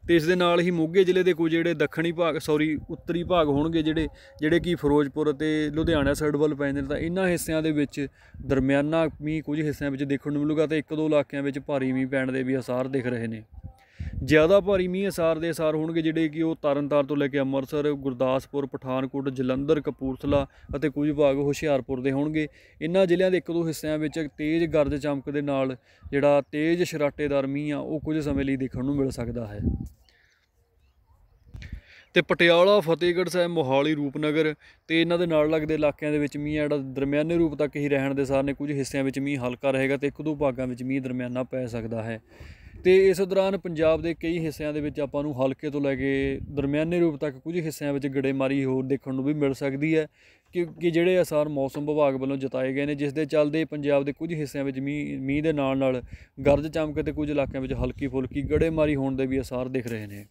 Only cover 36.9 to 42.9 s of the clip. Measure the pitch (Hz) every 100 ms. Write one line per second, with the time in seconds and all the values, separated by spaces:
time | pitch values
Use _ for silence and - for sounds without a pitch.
36.9 | 131 139 143 156 170 165 143 151 147 143
37.9 | 139 135 139 131 135 139 131 143 139 131
38.9 | 143 135 135 139 143 123 123 139 135 135
39.9 | 139 143 - 156 147 143 127 127 123 127
40.9 | 135 131 127 123 123 127 131 123 117 113
41.9 | 113 110 110 _ - - - - - 180